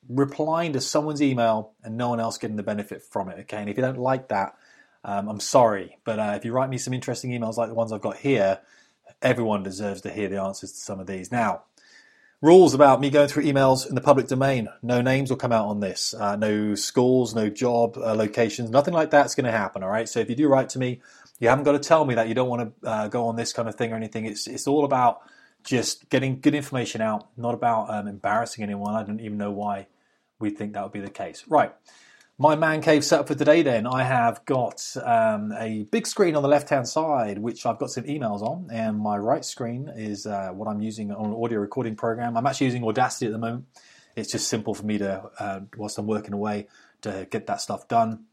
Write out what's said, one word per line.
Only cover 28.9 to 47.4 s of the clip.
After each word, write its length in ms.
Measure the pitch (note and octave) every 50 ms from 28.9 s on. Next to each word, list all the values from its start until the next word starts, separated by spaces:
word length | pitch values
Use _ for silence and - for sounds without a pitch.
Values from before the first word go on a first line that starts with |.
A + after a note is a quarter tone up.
| G#2+
I 80 | A2
don't 180 | G#2+ G2 G#2 A2
even 200 | A#2 G#2+ G#2 G#2
know 100 | G#2 G2+
why 380 | G2+ G2 G#2 G#2 G2+ G2 G2 _ _ _ _ _ _ _ _ _ _ _
we 120 | A2 G#2
think 240 | G#2 - G#2+ G#2 G#2
that 100 | G2+ G2+
would 80 | G2
be 80 | - G#2
the 100 | G2 G2
case. 360 | - - G2+ E2+ D#2+ - - -
Right. 260 | - D3 - - - _ _ _ - - - - - _ _ _ _ _
My 200 | C3 D3+ D#3 D3+
man 240 | E3 D#3+ D#3 D#3
cave 240 | D3 E3 D3+ D3 D3
setup 240 | - F3 D3+ C#3+ -
for 60 | D3+
today 260 | C3+ D3 C#3+ D3+ E3+
then. 260 | D#3+ C#3 B2 A2+ G#2+ B2
I 160 | B2+ C3 C3
have 400 | B2+ C3 B2 A#2 A#2 A2+ - _
got, 420 | - C#3 C3 A#2+ G#2+ - - - - - C3
um, 520 | B2 B2+ A#2 A2+ A2+ A2 G#2+ G#2 G#2 G#2+ G#2+ -
a 300 | A2+ A2 A2 G#2+ G#2 - -
big 120 | A#3 A3+
screen 300 | - - - G3+ F3 D3+
on 80 | D3 C#3
the 60 | C#3
left-hand 400 | D3 C#3+ C#3 - D3+ C3+ B2+ A#2
side, 500 | - D#3 D#3+ D#3+ D3 C3 A#2 G#2+ G2+ G2+
which 260 | G#2 A#2+ A2+ - -
I've 140 | B2 A2+ -
got 100 | C#3 A#2
some 140 | - B2+ A#2+
emails 380 | C#3+ C#3+ D3+ C3 A2 G2+ G2+
on, 260 | G#2 A#2 D3+ F3+ F#3 D#3
and 300 | A#2 A2+ A2 A2 G#2+ G#2+
my 180 | G#2 G#2 G#2 G#2
right 280 | G2+ A2+ C#3 E3 -
screen 420 | - - - C3 A#2 A#2 B2 C#3 D3+ -
is, 320 | A2 A2 G#2+ G#2 G2+ - G#2+
uh, 220 | G#2 G2 F#2+ F#2+
what 180 | F2+ F#2+ G#2+ G#2+
I'm 140 | G#2 G#2
using 280 | G#2+ A2 G#2 A2 A2 G2+
on 180 | G2+ G2+ G#2+ G#2
an 60 | G#2+ A2+
audio 180 | A#2 A#2 A#2 G#2+
recording 360 | G2+ G2+ - C3+ B2 A#2 A2
program. 400 | - - A#2 A2+ A#2 A#2+ A#2+ A#2+
I'm 100 | A#2+ B2+
actually 200 | C#3 C3 - C#3+
using 180 | C3 A#2+ B2 A#2
Audacity 440 | A2 G#2+ A#2+ B2 B2+ - - C3 A2
at 40 |
the 60 | G#2+ A2+
moment. 260 | A#2 A2+ A#2 B2 C3 _ _ - _ - - - _ _ _ -
It's 120 | G#2+ -
just 200 | - A2 - -
simple 240 | - A2+ G#2+ A2+ G#2
for 120 | - G2+
me 120 | G#2+ G#2+ G2+
to, 340 | G2+ G2 F#2+ F#2+ - - _ -
uh, 220 | G#2 G2+ G2 G2 G2 F#2+ - A2
whilst 200 | G#2+ G#2+ - -
I'm 80 | G#2
working 280 | G#2+ G#2+ G#2 G#2 - G2+
away, 340 | G2+ G#2 G#2+ G#2 G#2 G2+ - _ - _ _ _ _ -
to 220 | A2 G2 F#2+ F#2 -
get 160 | - A2